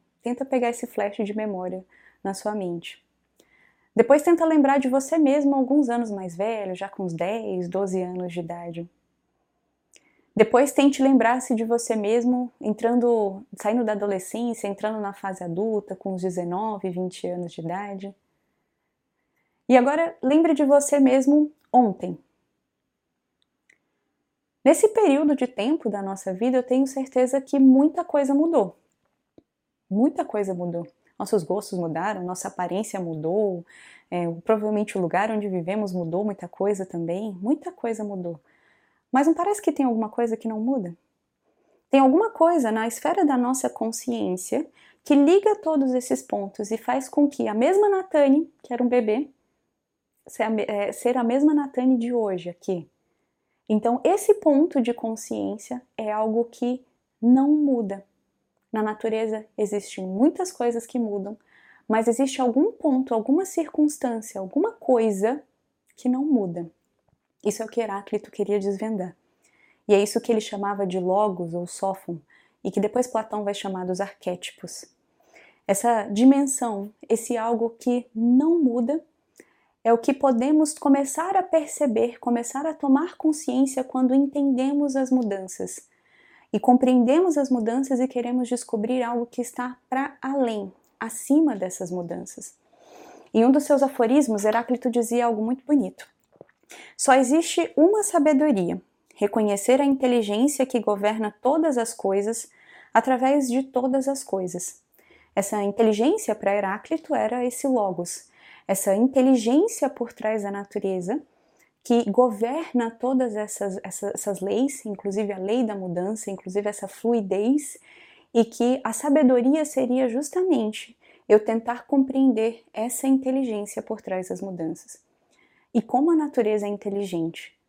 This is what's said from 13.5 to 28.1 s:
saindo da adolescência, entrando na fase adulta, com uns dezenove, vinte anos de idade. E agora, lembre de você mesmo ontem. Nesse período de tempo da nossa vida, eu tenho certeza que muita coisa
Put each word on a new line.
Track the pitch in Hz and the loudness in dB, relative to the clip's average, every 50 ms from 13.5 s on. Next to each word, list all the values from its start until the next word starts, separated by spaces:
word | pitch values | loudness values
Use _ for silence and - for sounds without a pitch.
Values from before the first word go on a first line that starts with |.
| 190 - | -14 -6
saindo | - 208 226 247 233 | -4 -2 0 0 0
da | 214 214 | -2 -2
adolescência, | 202 208 208 196 185 190 - - 220 240 240 226 - - | -2 -2 -2 -4 -4 -6 -8 -8 -6 -4 -6 -6 -6 -6
entrando | 202 196 202 214 214 220 220 | -8 -6 -6 -6 -6 -6 -6
na | 208 196 202 | -8 -8 -10
fase | - - 196 190 185 180 | -10 -10 -10 -10 -8 -8
adulta, | 170 165 180 214 226 214 208 202 - 190 | -8 -4 -4 -2 -2 -2 -4 -6 -8 -10
com | - - 196 190 | -10 -8 -8 -6
uns | 180 185 | -6 -6
dezenove, | 190 175 185 175 170 180 180 214 220 214 196 196 190 | -4 -4 -4 -4 -4 -4 -4 -4 -6 -6 -6 -8 -6
vinte | 175 180 185 180 - - - | -6 -6 -6 -8 -8 -8 -8
anos | 175 180 180 175 170 - | -8 -6 -8 -8 -10 -10
de | - | -10
idade. | 160 165 175 196 208 202 196 190 196 202 196 _ _ _ _ _ _ _ _ _ _ _ _ _ _ _ _ _ _ _ _ _ _ _ _ _ _ _ _ _ _ - | -8 -8 -8 -8 -10 -10 -12 -12 -14 -14 -16 _ _ _ _ _ _ _ _ _ _ _ _ _ _ _ _ _ _ _ _ _ _ _ _ _ _ _ _ _ _ 4
E | 254 | 6
agora, | 247 247 269 302 320 330 330 - - | 6 6 4 2 2 0 -2 -4 -4
lembre | - 262 285 320 330 330 311 | 0 2 4 4 4 4 2
de | 277 294 | 2 4
você | 269 285 285 285 - 285 285 | 4 4 4 4 2 4 4
mesmo | 269 254 254 269 254 277 294 302 302 294 - _ _ _ - | 6 6 6 4 4 4 4 4 4 2 -2 _ _ _ 4
ontem. | 254 247 208 185 - 180 180 170 - _ _ _ _ _ _ _ _ _ _ _ _ _ _ _ _ _ _ _ _ _ _ _ _ _ _ _ _ _ _ _ _ _ _ _ _ _ _ _ _ _ _ _ _ _ _ _ _ - | 4 4 4 2 -4 -8 -10 -10 -12 _ _ _ _ _ _ _ _ _ _ _ _ _ _ _ _ _ _ _ _ _ _ _ _ _ _ _ _ _ _ _ _ _ _ _ _ _ _ _ _ _ _ _ _ _ _ _ _ 4
Nesse | 262 320 330 440 427 | 4 6 6 4 4
período | - 453 415 311 269 285 320 302 285 | 4 4 4 4 4 4 2 2 0
de | 269 262 | 0 -2
tempo | 254 - - 202 262 320 330 - 220 | -4 -4 -4 -2 -2 -2 -2 -2 -4
da | 196 202 196 | -6 -6 -6
nossa | 196 196 190 - 190 185 | -8 -8 -8 -8 -8 -6
vida, | 185 233 254 254 | -2 -2 0 0
eu | 254 247 | 0 0
tenho | 254 254 262 277 | 0 0 0 0
certeza | 262 - 269 262 - - 254 254 247 269 269 | 0 -2 -6 -8 -4 0 0 0 2 0 -2
que | 269 - - 277 | -2 0 2 6
muita | 269 262 254 269 285 320 - 359 339 | 8 8 8 8 6 4 2 -2 -4
coisa | - | -2